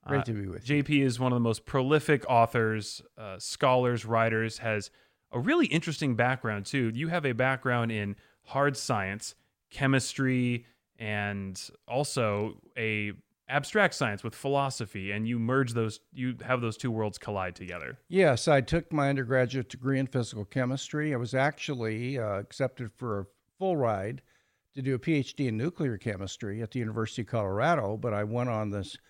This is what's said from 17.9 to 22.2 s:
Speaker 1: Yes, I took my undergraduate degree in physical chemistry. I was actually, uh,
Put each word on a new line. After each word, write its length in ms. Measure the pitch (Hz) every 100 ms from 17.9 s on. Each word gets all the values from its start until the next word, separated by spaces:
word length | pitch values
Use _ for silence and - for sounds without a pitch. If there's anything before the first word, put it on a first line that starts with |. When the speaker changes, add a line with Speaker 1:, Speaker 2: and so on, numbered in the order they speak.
| - _
Speaker 1:
Yes, 400 | 175 180 120 -
I 140 | 143
took 320 | 123 165 -
my 160 | 156 139
undergraduate 600 | 139 120 131 127 131 120
degree 280 | 139 127 135
in 80 | 135
physical 400 | 131 117 110 101
chemistry. 680 | - 123 131 - 151 151 131
I 20 |
was 160 | 117
actually, 880 | 131 139 151 - 135 110 110 120
uh, 180 | 135